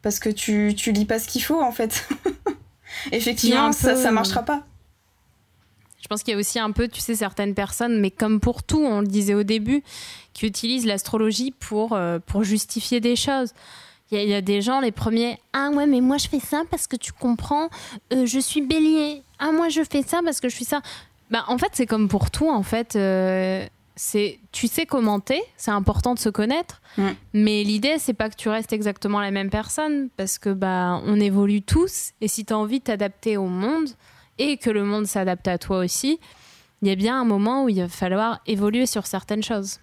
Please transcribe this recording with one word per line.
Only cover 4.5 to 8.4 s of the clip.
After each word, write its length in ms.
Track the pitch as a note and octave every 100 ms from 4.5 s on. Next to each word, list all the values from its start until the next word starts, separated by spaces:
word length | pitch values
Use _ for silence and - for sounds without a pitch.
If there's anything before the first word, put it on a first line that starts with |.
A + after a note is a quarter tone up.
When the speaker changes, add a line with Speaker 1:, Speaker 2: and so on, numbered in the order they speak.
| D4 - - _ _ _ _ _ _ _ _ _ _ _ -
Speaker 2:
Je 60 | -
pense 160 | G#3
qu'il 100 | -
y 20 | G3+
a 40 |
aussi 200 | G#3 A#3
un 120 | G#3+
peu, 160 | G#3 A#3+
tu 140 | -
sais, 140 | - A3
certaines 380 | G3+ - G3+
personnes, 460 | G3 G3 - A#3+ A3+
mais 100 | G3
comme 280 | - G#3+
pour 240 | G#3+